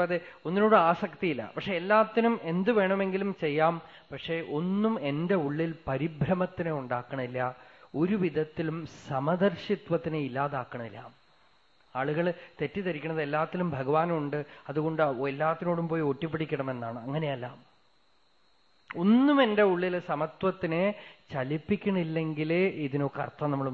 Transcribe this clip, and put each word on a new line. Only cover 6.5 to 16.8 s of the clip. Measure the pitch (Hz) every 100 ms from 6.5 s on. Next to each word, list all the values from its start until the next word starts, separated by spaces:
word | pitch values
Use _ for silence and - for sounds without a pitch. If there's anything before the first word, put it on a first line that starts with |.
| - 165 151
ഉണ്ടാക്കണില്ല, | 123 123 - 135 123 127 127 - - - -
ഒരു | 135 180 208
വിധത്തിലും | 175 147 156 - 160 165 156 - -
സമദർശിത്വത്തിനെ | 135 143 175 196 175 - 202 - 165 165 151
ഇല്ലാതാക്കണില്ല. | 135 127 143 139 120 123 113 110 120 - _ _ _ _ _ _ _
ആളുകൾ | 127 139 151 175 170 - -
തെറ്റിദ്ധരിക്കുന്നത് | 147 202 185 156 160 160 147
എല്ലാത്തിലും | 151 160 185 175
ഭഗവാനുണ്ട്, | 135 131 156 170 165 143 147 143 - -
അതുകൊണ്ട് | 143 156 160 151 123 139
എല്ലാത്തിനോടും | 139 156 160 175 170 170
പോയി | 165 147
ഒട്ടിപ്പിടിക്കണമെന്നാണ്. | 135 165 156 156 143 135 123